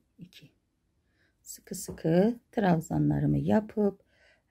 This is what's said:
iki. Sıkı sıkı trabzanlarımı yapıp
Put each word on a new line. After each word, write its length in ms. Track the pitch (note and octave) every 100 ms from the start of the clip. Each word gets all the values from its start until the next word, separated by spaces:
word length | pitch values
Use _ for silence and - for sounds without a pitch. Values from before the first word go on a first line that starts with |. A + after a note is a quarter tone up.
| _ -
iki. 320 | F3 - - _ _ _ _ _ _ _ _ _
Sıkı 340 | - - - G3+
sıkı 640 | - F3+ E3 E3+ G#3 A#3+ _
trabzanlarımı 840 | - G3+ E3 - D#3 D3 D3 D3 D3
yapıp 680 | D3+ G#3 G#3+ - G3+ F#3+ _ _ _ _ _